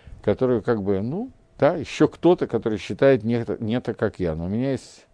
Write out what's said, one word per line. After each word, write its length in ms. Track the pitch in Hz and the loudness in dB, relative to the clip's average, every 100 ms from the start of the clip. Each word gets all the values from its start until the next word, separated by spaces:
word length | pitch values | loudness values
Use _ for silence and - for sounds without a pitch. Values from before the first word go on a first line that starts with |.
| - - | -20 -6
который 380 | - 95 127 120 | -2 0 2 0
как 200 | 131 113 | 0 0
бы, 200 | 98 95 | 0 -2
ну, 280 | 113 175 262 - _ - | -2 -6 -8 -14 _ 0
да, 180 | 139 175 | 0 0
ещё 320 | - - 151 | -4 0 0
кто-то, 400 | - 170 180 131 | 4 2 4 0
который 300 | 113 113 107 | -2 -2 -4
считает 460 | - 104 139 127 | -4 2 4 4
не 120 | 110 120 | 2 -2
это, 200 | 107 - | -2 -4
не 160 | 107 120 | -4 -4
так, 180 | 123 107 | -4 -2
как 220 | 107 - | -4 -2
я. 160 | 87 78 | -4 -2
Но 100 | 87 | -4
у 40 | |
меня 220 | 110 135 | -2 -2
есть 340 | 131 - - _ | -4 -8 -20 _